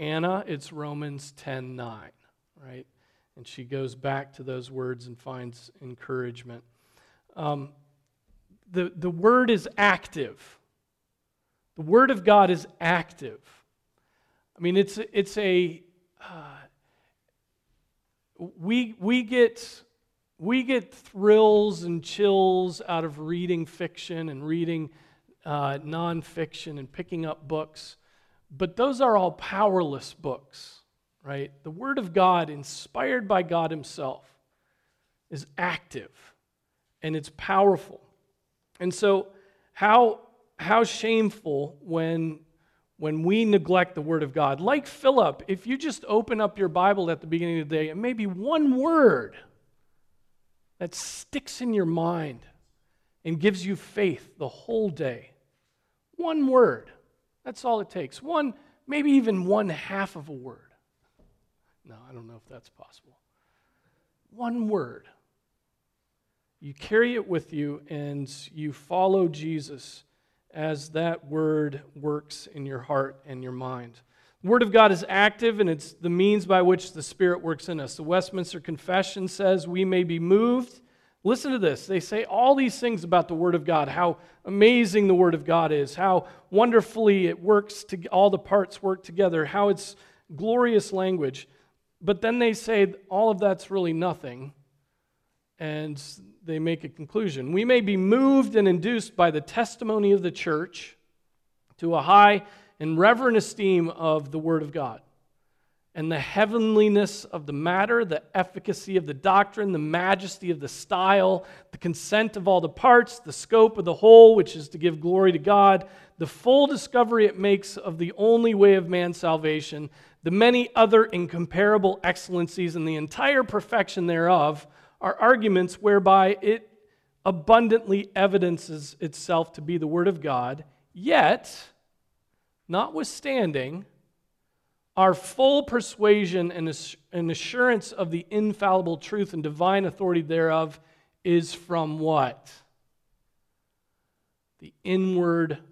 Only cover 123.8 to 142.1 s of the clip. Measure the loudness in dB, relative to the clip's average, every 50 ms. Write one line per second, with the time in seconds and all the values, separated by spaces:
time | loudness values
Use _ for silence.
123.8 | -2 -2 -4 -4 -4 -2 0 0 2 4 4 4 2 0 -2 -4 -12 -20 _ _
124.8 | _ _ _ _ -6 -6 0 2 4 4 4 4 2 2 2 2 0 -2 -4 -2
125.8 | 2 4 4 4 6 6 6 6 6 4 0 0 0 -2 -2 -2 -6 _ _ _
126.8 | _ _ _ _ _ _ _ _ -4 -4 -4 -2 4 4 6 6 6 4 2 0
127.8 | 2 0 -2 -2 -2 -4 -2 0 0 2 2 0 0 0 -2 -4 -8 -12 -14 -14
128.8 | -14 -16 -12 _ -10 -10 -10 -10 -6 -2 -2 -2 -2 -4 -8 -12 -8 -6 -6 -4
129.8 | -4 -4 -2 0 0 0 -2 -2 -4 -4 -4 -4 -4 -6 -8 -10 -14 _ _ _
130.8 | _ _ _ -10 -2 2 4 4 4 4 2 0 -4 -12 -20 -20 -20 -20 _ _
131.8 | _ _ _ _ _ _ _ _ _ _ _ _ _ _ _ _ _ -6 -4 -4
132.8 | -4 -4 -6 -8 -8 -8 -10 -10 -8 -4 -2 -2 -2 -2 -2 -4 -6 -6 -10 -12
133.8 | -14 -18 _ _ _ _ _ _ _ _ _ _ _ _ _ _ _ _ _ _
134.8 | _ _ _ 4 4 4 4 0 -6 -8 -2 2 2 4 4 2 0 -2 -4 -4
135.8 | -4 -6 -4 2 4 4 4 4 2 0 -2 -2 -2 -4 -4 -6 -6 -6 -8 -10
136.8 | -14 -18 -18 -20 _ _ -8 -4 -4 -4 -4 -6 -8 -6 -2 0 2 2 2 0
137.8 | -2 -8 -8 -6 -6 -4 -6 -8 -8 -4 -4 -2 -2 -2 -2 -2 0 2 2 2
138.8 | 0 -2 -6 -6 -8 -6 -4 -4 -4 -4 -6 -6 -8 -8 -4 -2 0 2 2 2
139.8 | 0 -2 -4 -4 -2 0 0 0 -2 0 0 0 2 2 2 0 -2 -4 -8 -14
140.8 | _ _ _ _ _ _ _ _ -2 0 0 0 0 -2 -8 -16 -10 -6 -4 -4
141.8 | -4 -4 -6 -4 -2 0